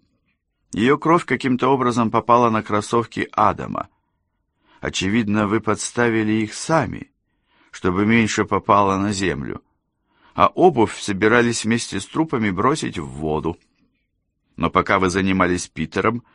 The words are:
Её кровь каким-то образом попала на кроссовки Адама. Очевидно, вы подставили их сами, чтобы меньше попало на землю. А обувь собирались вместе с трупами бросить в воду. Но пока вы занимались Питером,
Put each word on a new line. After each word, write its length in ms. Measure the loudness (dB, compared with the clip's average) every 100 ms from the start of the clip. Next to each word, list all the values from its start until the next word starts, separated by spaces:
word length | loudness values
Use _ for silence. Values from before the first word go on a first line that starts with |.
| _ _ _ _ _ _ _
Её 280 | 0 2 2
кровь 260 | 2 2 2
каким-то 440 | -2 0 0 2
образом 420 | 2 0 0 0
попала 400 | 0 2 4 4
на 100 | 0
кроссовки 680 | -2 -4 0 -2 -2 -6 -4
Адама. 580 | 0 0 0 -6 -8 -10 _ _ _ _ _ _ _ _ _
Очевидно, 680 | -8 -4 -2 0 0 0 0
вы 140 | 0
подставили 800 | 0 -2 -4 -2 0 2 0 0
их 100 | -2
сами, 580 | -8 -2 -2 -2 -8 -14 _ _ _ _ _ _
чтобы 340 | -6 -2 0 2
меньше 400 | 4 2 0 -2
попало 520 | -2 2 4 4 0
на 140 | -2
землю. 520 | -2 -2 -4 -8 -12 -16 _ _ _ _ _ _ 0
А 140 | 2
обувь 460 | 4 4 4 0 0
собирались 680 | -6 0 4 4 2 -2 -2
вместе 340 | -2 -4 -8
с 60 | -6
трупами 460 | -4 -4 -2 -2
бросить 480 | 0 0 0 -4 -8
в 80 | -10
воду. 500 | -6 -4 -2 -4 -8 _ _ _ _ _ _ _ _ _ -6
Но 140 | -2
пока 300 | 0 0 2
вы 100 | 2
занимались 580 | 0 0 2 2 0 -4
Питером, 560 | -8 -4 -2 -2 -2 -10